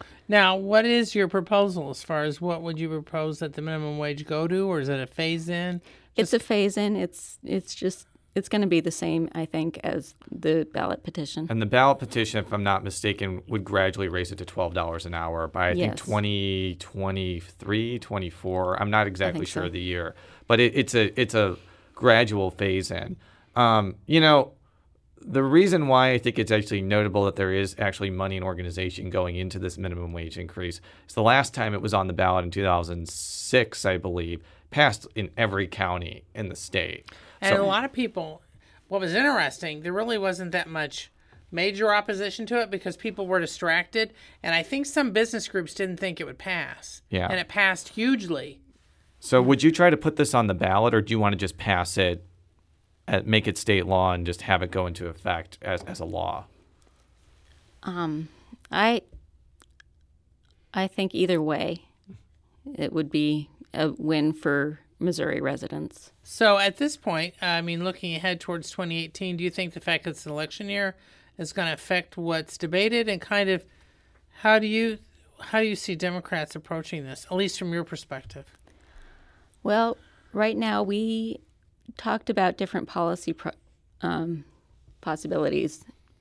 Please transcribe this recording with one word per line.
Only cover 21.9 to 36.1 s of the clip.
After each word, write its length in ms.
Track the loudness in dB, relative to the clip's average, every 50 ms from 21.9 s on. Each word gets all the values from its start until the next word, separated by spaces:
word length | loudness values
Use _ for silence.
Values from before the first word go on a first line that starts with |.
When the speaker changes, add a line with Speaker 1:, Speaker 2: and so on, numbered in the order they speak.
| -4
Speaker 3:
gradual 560 | 2 6 8 8 8 6 4 2 0 0 0
phase 400 | -2 0 0 0 0 0 -2 -4
in. 260 | -6 -8 -8 -10 -12 -14 _ -20 -20 _ _ _ 2
Um, 420 | 4 6 6 6 6 4 2 -4 -8 -2
you 120 | 4 6 8
know, 340 | 8 10 8 8 6 4 -4 _ _ _ _ _ _ _ _ _ _ _ _ -18 -8
the 180 | -2 0 2 4
reason 440 | 6 6 6 6 6 4 2 4
why 240 | 4 6 6 6 6
I 60 | 4
think 200 | 2 2 0 0 0
it's 120 | 2 2
actually 300 | 2 2 2 0 -2 -2
notable 420 | 0 2 4 4 4 4 2 2 2
that 100 | 2 2
there 180 | 0 0 2 2
is 220 | 0 0 -2 -2
actually 320 | -2 -2 -2 -2 -2 -4 -4
money 260 | -2 -2 -4 -4 -4
and 80 | -4 -4
organization 640 | -4 -6 -6 -6 -8 -6 -4 -4 -6 -6 -8 -8 -4
going 260 | -2 -2 -2 -2 -2
into 200 | -4 -6 -6 -6 -6
this 180 | -6 -6 -6
minimum 340 | -6 -6 -6 -6 -6 -8 -8
wage 260 | -8 -8 -10 -10 -10
increase 440 | -12 -12 -10 -8 -8 -8 -8 -8 -10 -14 -20 -20 -20 _
is 60 | -8 -2
the 80 | 2
last 320 | 4 6 6 6 4 0 -2
time 200 | -4 -2 -2 -2
it 80 | -2
was 120 | -2 0 0
on 140 | 2 0
the 60 | 0 0
ballot 300 | 2 2 4 4 2 0
in 60 | -2
two 120 | -2 0 2
thousand 440 | 2 2 2 0 -2 -6 -8 -8
six, 800 | -10 -10 -10 -10 -10 -10 -10 -2 2 4 4 4 2 -2 -4 -2
I 120 | -2 0
believe, 440 | -2 -2 -4 -4 -4 -4 -6 -8 -10 -12 -16 -20 _ _ -4
passed 360 | 2 2 2 2 2 -2 -10 -10 -8
in 140 | -8 -8 -6 -2
every 300 | -2 0 0 0 -2 -4
county 560 | -4 -4 -4 -4 -2 -2 -4 -6 -8